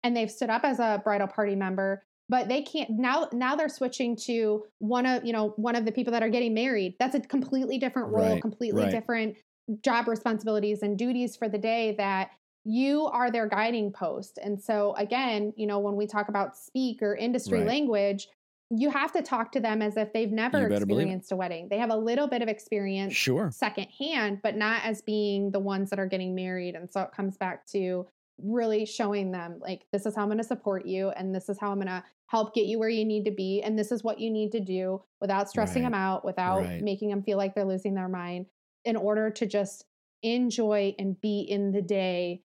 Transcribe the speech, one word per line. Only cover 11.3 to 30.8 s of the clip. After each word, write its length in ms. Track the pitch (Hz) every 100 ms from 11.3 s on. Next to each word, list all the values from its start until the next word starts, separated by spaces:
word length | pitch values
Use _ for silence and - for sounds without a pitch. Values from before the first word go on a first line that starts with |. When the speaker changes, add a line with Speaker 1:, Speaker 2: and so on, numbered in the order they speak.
| -
Speaker 1:
for 120 | 220
the 100 | 202
day 360 | 226 226 220 214
that 320 | 196 190 190 _ _ _
you 420 | 220 226 269 294 311
are 240 | 240 247
their 160 | 233 214
guiding 460 | 202 226 233 208
post. 460 | 202 175 139 196 -
And 180 | 202 202
so 340 | - 208 202 -
again, 560 | 202 247 262 214 208 214
you 100 | 208
know, 120 | 202
when 180 | 202 202
we 100 | 208
talk 220 | 208 208
about 280 | 208 202 -
speak 440 | - 262 262 226
or 120 | 208
industry 440 | 202 233 254 247 233
Speaker 2:
Right. 80 | 208
Speaker 1:
language, 600 | 269 285 208 202 196 - _ _ _ _
you 200 | 226 285
have 220 | 285 311
to 100 | 349
talk 300 | - 247 226
to 80 | 269
them 220 | 220 214
as 140 | 214 208
if 140 | 208
they've 180 | 226 220
never 300 | 220 240 294
Speaker 2:
You 60 | 226
better 180 | 202 202
believe 140 | 107
it. 100 | 180
Speaker 1:
experienced 220 | 185 -
a 40 | 185
wedding. 320 | 180 165 180
They 100 | 202
have 120 | 233
a 60 | 220
little 300 | 226 240 294
bit 140 | 247
of 60 | 226
experience 640 | 214 - 208 196 196 196
Speaker 2:
Sure. 360 | - - 131 202
Speaker 1:
secondhand, 880 | - 220 208 - - 285 302 208 196
but 140 | 214 202
not 240 | 214 226
as 180 | 226 214
being 480 | - 214 208 196 202
the 100 | 196
ones 300 | 196 196 196
that 80 | 196
are 80 | 190
getting 280 | 190 185
married. 400 | 185 185 185 180
And 160 | 175 175
so 120 | 196
it 100 | 185
comes 240 | - 190 190
back 300 | 185 - -
to 380 | 202 185 180 180 _ _ -
really 420 | 196 240 226 214
showing 460 | 214 - 208 202 190
them, 280 | 185 170 170
like, 260 | - 185 _
"This 140 | 202 208
is 100 | 208
how 60 |
I'm 60 | 208
gonna 140 | 214
support 440 | 226 233 208 190